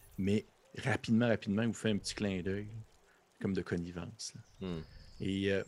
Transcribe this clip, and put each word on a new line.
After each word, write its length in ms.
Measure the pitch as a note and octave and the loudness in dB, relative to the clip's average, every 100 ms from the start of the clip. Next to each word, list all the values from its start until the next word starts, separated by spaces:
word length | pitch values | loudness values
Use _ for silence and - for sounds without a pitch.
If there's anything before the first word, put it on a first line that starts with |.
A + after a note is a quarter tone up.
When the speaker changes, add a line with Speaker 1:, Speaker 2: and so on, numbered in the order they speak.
| - - | -10 -2
Speaker 1:
Mais 280 | F#2+ G#2+ - _ _ - | 2 2 0 _ _ -4
rapidement, 440 | B2+ G#2+ - A2+ A#2+ | 0 0 4 6 6
rapidement, 340 | G#2 - G2 | 4 2 2
il 60 | A#2 | 2
vous 40 | |
fait 180 | G2 A2 | 0 2
un 60 | G2+ | 0
petit 180 | - - | -2 -2
clin 260 | G#2 F#2 | -2 0
d'œil, 260 | F2+ G2 G#2 A2 - - _ _ _ - | -2 -4 -6 -12 -14 -20 _ _ _ -6
comme 140 | G2+ | -2
de 80 | F#2+ | 0
connivence, 720 | F2 F2+ E2+ F2 F2 A2 - - | 0 -2 -2 -6 -8 -10 -12 -12
là. 320 | - - F#2+ | -16 -10 -6
Speaker 2:
Hmm. 140 | E2 D#2 - - - | -6 -8 -14 -18 -6
Speaker 1:
Et, 320 | F#2+ F#2+ G2 | -2 0 2
euh, 100 | G2 | 2